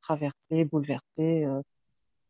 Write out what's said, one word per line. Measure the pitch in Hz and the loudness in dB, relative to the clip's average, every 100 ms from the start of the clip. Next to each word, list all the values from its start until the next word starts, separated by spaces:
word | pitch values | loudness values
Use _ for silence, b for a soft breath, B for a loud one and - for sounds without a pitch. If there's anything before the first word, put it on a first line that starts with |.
traversée, | - 151 147 - - 160 | -4 -2 -2 -6 -2 0
bouleversée, | 156 156 143 135 _ - 160 165 | 2 0 -2 -4 _ -2 0 2
euh, | 147 135 139 _ _ _ _ _ _ | 0 -2 -6 _ _ _ _ _ _